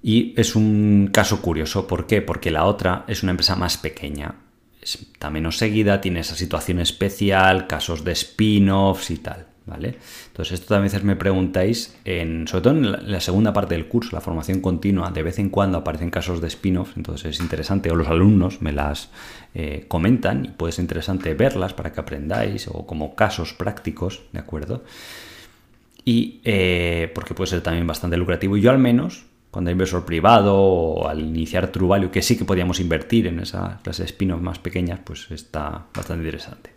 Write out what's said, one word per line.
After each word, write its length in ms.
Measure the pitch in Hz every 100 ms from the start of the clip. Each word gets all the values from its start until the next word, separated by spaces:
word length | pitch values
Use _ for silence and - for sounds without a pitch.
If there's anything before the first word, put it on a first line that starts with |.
Y 320 | 113 113 - -
es 180 | 110
un 560 | 110 107 107 104 101 98
caso 300 | 107 98 104
curioso, 460 | 87 78 78 101 -
¿por 180 | 85 -
qué? 160 | 104
Porque 300 | - 78 85
la 120 | 78
otra 400 | 90 101 90 92 -
es 160 | 117
una 80 | 92
empresa 240 | 90 - 92
más 200 | 90 -
pequeña, 600 | 78 - 73 73 76 - _ _ _ _
está 500 | - - - _ 76
menos 280 | 78 80 -
seguida, 420 | 110 107 104 98
tiene 200 | 92 87
esa 160 | - 82
situación 420 | 92 82 - 87
especial, 880 | 80 - 98 - 101 95 95 95 -
casos 380 | 78 - 80
de 80 | 82
spin-offs 1000 | 85 - - 107 104 98 98 98 92 -
y 60 | 80
tal, 320 | - 90 - _
¿vale? 340 | - 80 98 - - - -
Entonces, 320 | - 82 90
esto 60 | -
también 160 | 104
a 100 | 101
veces 100 | 101
me 140 | 101 92
preguntáis, 800 | 98 95 92 95 95 117 - -
en, 420 | - 87 82 82 82
sobre 160 | 92
todo 120 | 107
en 180 | 156 120
la, 60 | -
en 120 | -
la 100 | 92
segunda 320 | - 95 110
parte 220 | 101 123
del 140 | 82 78
curso, 220 | 120 -
la 80 | 82
formación 400 | - 82 78 95
continua, 500 | 95 85 98 95 87
de 140 | 85
vez 160 | 80 87
en 100 | 98
cuando 280 | 101 98 85
aparecen 320 | 78 78 85
casos 300 | 87 87 87
de 60 | 82
spin-offs, 480 | - 98 90 90 -
entonces 380 | 82 80 80
es 60 | 78
interesante, 500 | 85 80 76 98 85
o 60 | 85
los 100 | 78
alumnos 560 | 82 98 101 87 -
me 80 | 78
las, 400 | 73 73 73 - - - - -
eh, 320 | 82 76 71 -
comentan, 560 | 85 92 120 - 131
y 40 | -
puede 220 | - 85
ser 120 | 87
interesante 500 | 87 82 87 92 85
verlas 400 | 78 131 98 92
para 160 | - 82
que 100 | -
aprendáis, 680 | - 71 76 107 104 98 -
o 180 | 82 80
como 300 | 78 76 -
casos 380 | 110 - -
prácticos, 680 | - 90 - - 76 87 - -
¿de 60 | -
acuerdo? 460 | - 78 76 123 - - - - - - - _ _ _ _ _
Y, 380 | - 117 117 -
eh, 680 | 117 101 92 87 87 85 82
porque 220 | - -
puede 160 | - 92
ser 120 | 90
también 260 | 85 82 85
bastante 280 | 80 90 85
lucrativo, 400 | 87 82 98 101
y 40 |
yo 100 | 117
al 80 | 135
menos, 480 | 127 120 170 - - _ _
cuando 220 | - 87
hay 20 |
inversor 320 | 90 90 90
privado 500 | 85 82 95 117 101
o 540 | 98 98 90 82 82 76
al 120 | 78
iniciar 480 | 80 82 80 90 87
True 200 | - 90
Value, 220 | 98 92
que 100 | 95
sí 160 | - 117
que 80 |
podíamos 340 | 92 92 87 87
invertir 480 | 87 80 - 113 90
en 140 | 85
esa 400 | 92 92 92 92
clase 200 | 95 90
de 40 | 87
spin-off 360 | - 95 85
más 160 | 87 85
pequeñas, 420 | 87 90 87 92
pues 280 | - 82 -
está 560 | 78 - 78 73 78 -
bastante 300 | - 85 85
interesante. 480 | 80 80 - - -